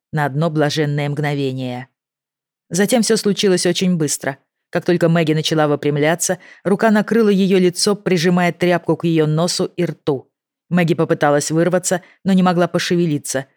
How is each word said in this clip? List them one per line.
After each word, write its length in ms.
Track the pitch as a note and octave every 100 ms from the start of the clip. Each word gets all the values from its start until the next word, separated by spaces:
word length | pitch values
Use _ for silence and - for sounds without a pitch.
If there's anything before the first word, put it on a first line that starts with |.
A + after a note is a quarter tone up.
| _
на 140 | D3+ D3
одно 240 | C3+ E3+
блаженное 600 | D#3 D3 D3 D3+ D3 C#3+
мгновение. 800 | C#3+ D3+ D3 C#3 C3 B2+ B2 B2 _ _ _ _ _ _ _ -
Затем 300 | E3+ G3+ B3
все 160 | G#3+ A3
случилось 480 | G#3 G3 G#3 F3+ F3+
очень 320 | F3 F#3 F3+
быстро. 400 | D3+ - - C#3 _ _ _
Как 160 | F3 E3
только 240 | F3 E3+
Мэгги 240 | E3+ D#3+
начала 340 | D#3 D3+ D#3+ D3+
выпрямляться, 720 | D3 D3 D3 D3 E3+ - F#3 - -
рука 260 | - F#3+ A3
накрыла 380 | G#3+ - A3+ A3
ее 320 | G3 F#3+ F#3+
лицо, 360 | F3+ F3 - G#3
прижимая 580 | - F3+ E3+ F3+ F3
тряпку 420 | E3+ F3 F3 E3+ D#3+
к 80 |
ее 240 | E3+ E3 D3+
носу 380 | D#3 F3 - F#3
и 180 | -
рту. 480 | E3+ D#3 - C3+ - _ _ _ -
Мэгги 240 | F3 E3+
попыталась 580 | E3+ D#3+ E3 D3+ D3 C#3+
вырваться, 500 | D#3 E3+ F3+ F3 F3+ - _
но 80 | F#3
не 100 | F#3+
могла 280 | F3+ F3 F3
пошевелиться. 760 | F3 - F3 F3 D3 - C3 C3+